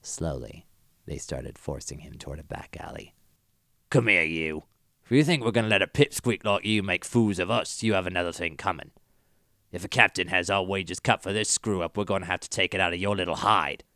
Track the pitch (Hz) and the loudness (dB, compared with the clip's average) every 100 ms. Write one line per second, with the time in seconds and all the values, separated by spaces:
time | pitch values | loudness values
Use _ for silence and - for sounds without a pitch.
0 | - - 82 67 57 - - _ _ _ | -12 -6 -4 -4 -8 -16 -20 _ _ _
1 | - 69 - 67 - - - 69 - 71 | -12 -12 -8 -10 -10 -12 -10 -8 -10 -14
2 | 73 67 - 71 - 73 - - - - | -14 -16 -12 -12 -10 -12 -12 -14 -12 -12
3 | - _ _ _ _ _ _ _ _ 139 | -16 _ _ _ _ _ _ _ _ 2
4 | 113 95 80 82 80 78 - _ _ _ | 6 4 4 0 -2 -4 -10 _ _ _
5 | _ 123 151 165 117 117 110 101 95 - | _ 4 4 2 2 2 4 4 2 4
6 | 143 - 123 104 107 101 101 107 98 90 | 2 2 -2 -2 0 0 2 0 0 -4
7 | - 120 110 92 90 113 87 - 113 101 | 0 2 4 2 0 0 -2 -4 0 2
8 | 90 90 87 85 85 76 98 82 - - | 0 -2 -2 -2 -6 -4 -4 -4 -8 -20
9 | _ _ _ _ _ _ _ 90 87 123 | _ _ _ _ _ _ _ -10 -4 4
10 | 110 - 90 92 87 98 92 98 87 90 | 4 4 0 0 2 0 2 -2 -2 -6
11 | - 104 - 101 107 - - 95 82 - | 0 0 0 -2 0 -2 0 -2 -2 -2
12 | 101 98 85 90 - - 92 95 92 87 | -2 -2 -2 -4 -4 -2 0 2 0 0
13 | 98 101 87 80 98 104 73 71 - | -2 0 -2 0 4 4 2 -6 -14